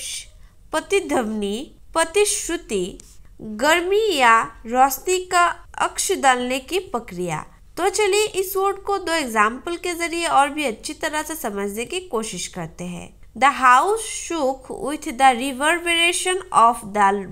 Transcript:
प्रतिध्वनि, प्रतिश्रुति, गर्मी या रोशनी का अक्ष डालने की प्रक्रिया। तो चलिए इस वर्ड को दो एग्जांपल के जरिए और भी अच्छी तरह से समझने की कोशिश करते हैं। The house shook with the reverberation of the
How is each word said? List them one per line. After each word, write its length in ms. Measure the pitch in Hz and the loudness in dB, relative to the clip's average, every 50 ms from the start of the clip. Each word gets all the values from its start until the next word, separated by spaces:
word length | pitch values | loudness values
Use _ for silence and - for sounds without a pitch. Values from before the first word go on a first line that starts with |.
| - - - - - - - - - - _ - - - - | -12 -10 -10 -12 -12 -14 -20 -20 -20 -20 _ -20 -16 -6 -6
प्रतिध्वनि, 880 | 311 311 - 392 392 381 277 285 - 233 214 220 214 202 196 202 233 302 - - - - - - | -6 -4 0 -2 0 0 0 -2 -2 -2 -2 -4 -4 -4 -4 -6 -6 -8 -12 -16 -20 -18 -6 -2
प्रतिश्रुति, 1040 | 320 330 330 330 403 415 403 - - - - 330 349 - - 226 190 180 185 - - - - - - - - - - 226 220 214 214 | -2 -2 0 2 2 2 2 0 -4 -4 -4 -6 -6 -6 -4 -4 -4 -4 -4 -8 -14 -20 -20 -20 -20 -20 -20 -20 -16 -14 -12 -6 0
गर्मी 560 | 262 302 320 359 349 370 392 427 440 427 349 | 2 2 2 2 2 2 0 2 2 2 2
या 240 | 277 254 233 226 226 - - - - - | 4 6 6 6 6 4 0 -8 -16 -10
रोशनी 520 | 220 240 254 262 277 277 - - 370 370 370 370 | -4 4 4 4 4 4 -2 -2 -2 -2 -2 0
का 200 | 370 370 349 349 339 330 - - - - - | 0 2 4 4 4 2 -4 -12 -14 -4 -4
अक्ष 320 | 302 370 - - - - 381 | -4 -2 -2 -4 -2 -2 -2
डालने 460 | 269 254 269 247 247 247 247 262 269 262 | 2 4 4 4 4 2 -2 -4 -4 -4
की 160 | - 320 381 370 - | -4 -4 -4 -4 -4
प्रक्रिया। 560 | - 233 226 - 180 175 180 170 156 - - - - - - - - | -6 -8 -6 -6 -8 -6 -4 -4 -4 -4 -6 -10 -18 -20 -20 -14 -6
तो 120 | - 339 392 | -2 0 0
चलिए 360 | 381 392 427 392 392 415 427 427 - 359 | 2 2 2 2 4 2 2 0 0 -4
इस 160 | 392 381 - | -4 -2 -2
वर्ड 260 | 381 381 392 392 392 - | 0 0 0 -2 -4 -4
को 160 | - 403 392 | -4 -4 -2
दो 140 | 370 339 330 | -2 -2 -2
एग्जांपल 640 | 330 285 240 220 220 208 220 240 262 - 339 349 | -2 -2 -2 2 2 2 2 2 -4 -8 -8 -8
के 180 | 339 339 359 349 | -6 -6 -6 -6
जरिए 320 | 339 339 330 330 339 339 | -4 -4 -4 -4 -4 -2
और 240 | 311 269 262 277 294 | 2 4 4 2 2
भी 140 | 277 302 294 | 0 -4 -4
अच्छी 300 | 254 208 - - - 302 | -4 -4 -6 -8 -12 -10
तरह 260 | - - 311 294 302 302 | -6 -6 -4 -4 -4 -6
से 120 | 302 320 | -6 -8
समझने 480 | 311 - 233 202 202 202 202 196 220 240 | -6 -6 -6 -4 -4 -6 -6 -4 -6 -8
की 160 | 233 349 370 370 359 | -6 -6 -8 -8 -6
कोशिश 380 | - 220 220 220 - 180 - - | -6 -6 -6 -6 -8 -10 -10 -10
करते 360 | - 185 165 160 - - 180 | -10 -10 -10 -10 -10 -12 -12
हैं। 240 | 180 175 170 - - - - - - - 220 | -12 -12 -12 -14 -16 -18 -20 -20 -14 -4 2
The 160 | 254 262 254 | 2 2 4
house 580 | 240 254 254 247 262 311 381 427 453 440 - - - | 4 6 6 6 6 6 2 0 -2 -4 -8 -10 -10
shook 500 | - - 339 320 277 254 277 - - - - - - | -8 -6 -4 -2 -2 -2 -2 -4 -8 -14 -12 -8 -8
with 260 | 262 302 294 - 311 240 | -8 -8 -6 -8 -8 -2
the 200 | 240 269 269 247 226 | 4 4 4 4 4
reverberation 1080 | 262 277 262 247 285 311 339 339 339 349 339 330 339 339 349 349 - 370 370 392 - - - 190 | -2 -4 -4 0 2 2 2 2 0 0 2 4 4 2 2 0 -2 -2 -2 -4 -4 0 4 6
of 280 | 226 233 240 233 220 196 196 | 6 6 4 2 -6 -6 0
the 180 | 208 202 196 202 202 190 175 | 2 4 4 2 0 -4 -8